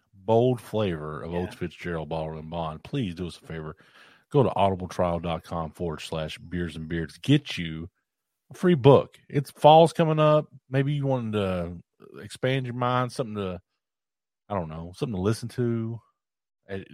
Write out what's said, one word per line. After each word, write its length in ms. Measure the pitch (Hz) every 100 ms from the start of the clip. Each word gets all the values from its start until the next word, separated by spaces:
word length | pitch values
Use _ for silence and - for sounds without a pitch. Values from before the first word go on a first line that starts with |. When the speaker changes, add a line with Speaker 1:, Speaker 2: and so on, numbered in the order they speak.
| _
Speaker 1:
bold 440 | 98 95 113 123 123
flavor 600 | - 107 104 80 76 76
of 100 | 82
Speaker 2:
Yeah. 60 | 87
Speaker 1:
Old 140 | 90
Fitzgerald 540 | - 87 - 87 82 73
Bottled 300 | 80 78 78
in 100 | 78
Bond, 340 | 85 80 78
please 320 | - 143 101
do 120 | 85 87
us 100 | -
a 100 | -
favor. 300 | 80 76 - _ _ - _ _
Go 120 | 147
to 60 | 107
audibletrial 720 | - 98 92 90 - 90 85
dot 240 | 85 80
com 260 | - 85 80
forward 300 | - 85 76
slash 380 | - 80 78 -
beers 380 | 85 87 87 80
and 120 | 80
beards. 300 | 85 78 -
Get 400 | - 143 - -
you 320 | 85 80 87 _ _ _ _ _ _
a 40 |
free 180 | - 180
book. 440 | 165 135 123 - _ -
It's 220 | 143 139
fall's 420 | - 147 156 165
coming 260 | - 160 156
up. 280 | 151 151 143 - _
Maybe 240 | 131 135
you 120 | 147 139
wanted 260 | 131 113
to 880 | 107 95 92 87 87 - _ - 67
expand 420 | 104 - 127 135
your 100 | 123
mind, 380 | 120 123 123 123
something 220 | - 117
to, 260 | 104 95 90 - _ _ _ _ _ _ _ -
I 60 |
don't 160 | 101 78
know, 220 | 78 85 92
something 200 | 123 95
to 40 |
listen 300 | 98 113 117
to 500 | - 120 117 113 113 - _ _ _ _ _ -
at, 160 | 98 -